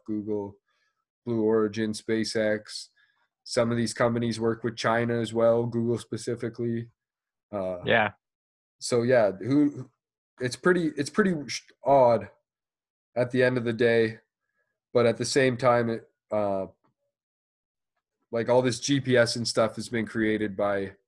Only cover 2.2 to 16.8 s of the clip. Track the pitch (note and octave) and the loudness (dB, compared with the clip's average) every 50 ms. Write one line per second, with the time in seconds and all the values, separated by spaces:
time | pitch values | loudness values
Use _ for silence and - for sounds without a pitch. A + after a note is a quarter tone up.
2.2 | G#2+ G#2+ - A2 G#2+ G#2+ G#2+ G#2+ - - - - - - _ _ _ _ _ _ | -2 -2 -2 -2 -2 -2 -2 -4 -6 -12 -16 -16 -16 -18 _ _ _ _ _ _
3.2 | _ _ _ _ - - - B2 A#2 A#2 A#2+ A#2 A#2 G#2+ - - B2+ A#2 A#2 A#2+ | _ _ _ _ -14 -4 -2 0 0 0 0 -2 -2 -2 0 0 0 0 0 0
4.2 | A#2+ A#2 A2 A2 A2+ A#2 A2+ A2+ - A#2 - - - A#2 A2+ A#2 A#2 A#2 A#2 A#2 | -2 -2 -2 -2 -2 -2 -2 -2 -4 -8 -6 -4 -2 0 0 0 0 0 -2 -2
5.2 | A2+ G#2+ A2 A2+ A2+ A#2 A#2 A#2+ A#2+ A#2+ G#2+ A#2 A2+ A#2 A#2+ A2 - - A#2 A2 | -4 -4 0 2 4 4 4 2 0 -2 -2 -2 -2 -2 -2 -4 -6 -8 -12 -8
6.2 | - B2 A#2 - B2 A2+ A2 - A#2 A#2 A#2 A#2 A#2 A#2+ _ _ _ _ _ _ | -6 -6 -6 -6 -6 -8 -8 -6 -6 -6 -6 -6 -8 -12 _ _ _ _ _ _
7.2 | _ _ _ _ _ _ G#2 G2 F#2 F#2 F2+ F2+ F#2+ G#2 G#2+ A#2 G#2+ G2+ - _ | _ _ _ _ _ _ -8 -6 -6 -6 -6 -4 -2 0 2 2 2 0 -4 _
8.2 | _ _ _ _ _ _ _ _ _ _ _ - - - B2+ A#2+ A#2+ A#2+ C3 A#2+ | _ _ _ _ _ _ _ _ _ _ _ -14 -6 -2 -2 0 2 4 4 4
9.2 | G#2+ G2 F#2+ F#2+ G2 A#2 C#3 D3 D3 D3 - C3 C3 - _ _ _ _ _ _ | 4 2 0 -2 -2 0 2 2 2 2 0 -6 -14 -16 _ _ _ _ _ _
10.2 | _ _ _ - B2 A#2+ - - - F3+ F3+ F3+ E3 D3+ - - C#3+ - - - | _ _ _ -8 -6 -6 -4 -2 0 2 2 2 0 -4 -4 -6 -6 -2 0 0
11.2 | G#3 F#3+ E3+ D3+ C3 A#2 - - - _ _ _ - C3+ C#3 C#3 B2+ A#2 A#2 G#2+ | 2 2 0 -4 -6 -10 -10 -12 -12 _ _ _ 0 4 6 6 6 6 4 2
12.2 | G2 - - _ _ _ _ _ _ _ _ _ _ _ _ _ _ _ - A#2 | 0 -6 -18 _ _ _ _ _ _ _ _ _ _ _ _ _ _ _ -4 -4
13.2 | B2+ B2 - B2 B2+ B2+ B2+ B2 A2+ A#2+ A2+ A2 A#2+ A#2 A#2 A#2 A2+ A2 A2+ - | -2 0 2 2 2 2 2 0 -2 -2 0 2 2 4 4 4 2 0 -2 -8
14.2 | _ _ _ _ _ _ _ _ _ _ _ _ _ _ - B2 A#2 A#2 A2 - | _ _ _ _ _ _ _ _ _ _ _ _ _ _ 0 2 2 2 2 0
15.2 | A#2+ - - D3 C3 C3 B2 A#2 C3 B2 A#2+ A#2+ A#2 A#2 A2+ A2+ - _ _ _ | -2 0 2 2 4 2 2 2 2 4 4 4 2 0 -4 -6 -8 _ _ _
16.2 | _ - G#2+ G#2+ G#2 G2+ G2 F#2+ F#2+ - - _ | _ -4 -2 -2 0 0 -2 -4 -6 -8 -12 _